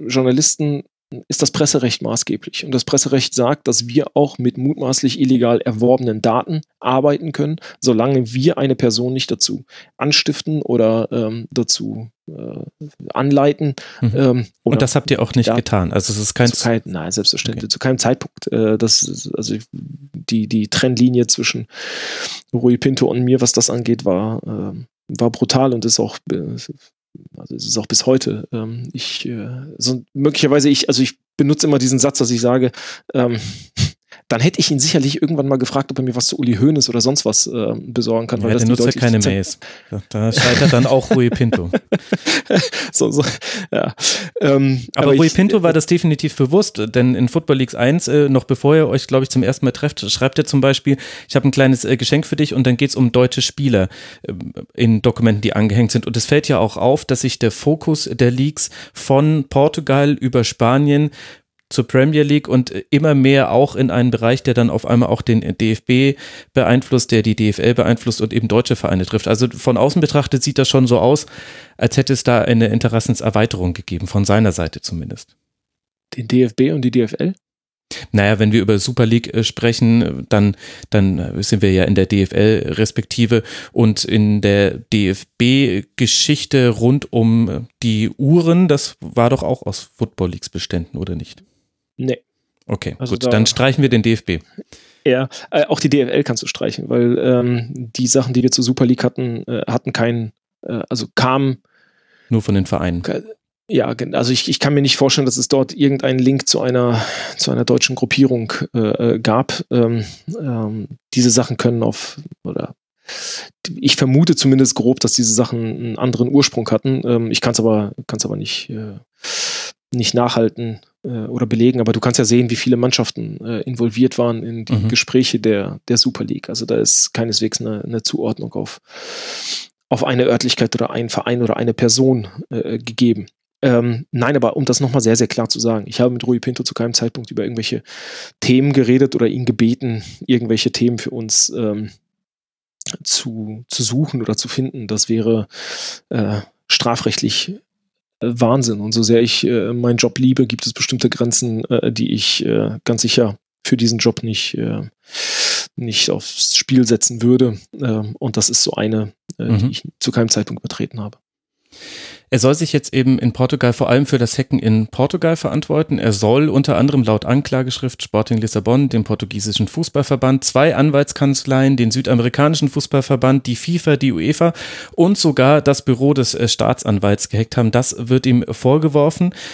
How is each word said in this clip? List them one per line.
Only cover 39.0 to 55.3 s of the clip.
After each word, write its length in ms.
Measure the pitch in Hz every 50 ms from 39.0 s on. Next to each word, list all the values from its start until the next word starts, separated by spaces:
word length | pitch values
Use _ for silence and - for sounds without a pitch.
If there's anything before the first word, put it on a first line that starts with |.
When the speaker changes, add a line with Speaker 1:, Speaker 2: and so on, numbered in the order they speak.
Speaker 2:
keine 180 | 127 117 113 107
Speaker 1:
dezent- 160 | 101 - 95
Speaker 2:
Mails. 240 | 98 95 - - - - - - - _ -
Da, 120 | 110 101 - _
da 240 | - 107 107 113 110
scheitert 400 | - - 123 123 - 143 160 131
dann 140 | 120 127
auch 240 | 123 135 131 123 - -
Rui 180 | 131 123 117
Pinto. 400 | - - 127 113 - - 85 87 -
Speaker 1:
<laughs> 60 | - _ - - - - - - - - - - 311 - - - 170 - - - - - - -
So, 180 | - 131 110
so, 120 | 110 147 - - - - - - - 226 185 - -
ja. 220 | - 50 - - - - - - - 196 170 - -
Ähm, 460 | 208 143 139 135 139 135 135 127 117 - -
Speaker 2:
Aber 140 | - - 147
Speaker 1:
aber 80 | 139
Speaker 2:
Rui 100 | 139 165
Speaker 1:
ich 80 | 156 -
Speaker 2:
Pinto 280 | - 190 208 - 208 170
war 100 | 170 160
das 140 | 160 151
definitiv 480 | - 175 170 - 165 151 - - 147 -
bewusst, 440 | - 139 127 156 202 202 - - 104 107 113 -
denn 200 | 127 123 127 123
in 140 | 98 123 120
Football 300 | - 165 160 - 143 135
League 160 | 127 117 -
eins, 340 | - 120 131 151 175 - -
äh, 200 | 135 147 147 139
noch 160 | 135 127 -
bevor 300 | - 135 - - 143 151
ihr 140 | 160 156 127
euch, 180 | 110 135 -
glaub 160 | - 131 131 131
ich, 60 | -
zum 140 | - 131 -
ersten 240 | 110 135 - -
Mal 60 | 127 -
trefft, 380 | - - 147 - - - 101
schreibt 280 | - - 123 135 - 165
er 60 | 143
zum 140 | - - 139
Beispiel, 360 | 131 139 135 - - 143 139 - - - - - - -
„Ich 80 | -
hab 80 | 139 127
ein 60 | 139
kleines, 340 | 127 139 135 131 131 120 -
äh, 120 | 107 131
Geschenk 280 | 120 120 - 143 147 -
für 120 | - 156
dich“, 180 | 147 151 - -
und 120 | 135 123
dann 120 | 123 123 117
geht's 180 | 139 131 -
um 160 | - 131 117 -
deutsche 300 | 127 127 123 - 135 123
Spieler, 460 | - - - 143 135 117 98 92 95 - - - - - - -
ähm, 260 | - 101 87 - - - - - _ -
in 280 | - 120 113 113 107 -
Dokumenten, 400 | 123 - - 117 113